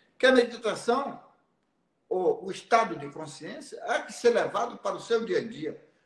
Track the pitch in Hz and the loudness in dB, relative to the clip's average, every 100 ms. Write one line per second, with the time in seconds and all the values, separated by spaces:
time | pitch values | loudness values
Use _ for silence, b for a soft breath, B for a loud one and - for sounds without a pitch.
0 | b - 254 254 233 233 214 165 - 254 | b 2 6 6 4 0 -4 -2 0 0
1 | 277 - - _ _ _ _ _ _ _ | 0 -10 -18 _ _ _ _ _ _ _
2 | - 180 170 - 190 180 - 226 214 156 | -4 0 2 2 -2 -8 4 4 4 -2
3 | 143 151 151 - 160 277 - - - 277 | -10 -12 -12 -12 -12 -14 -14 -10 -2 -2
4 | - - 240 220 156 202 233 196 202 175 | -4 2 4 4 2 -2 -4 -4 -6 -6
5 | - 226 185 170 117 131 151 - _ b | 0 0 2 -2 -2 -8 -8 -10 _ b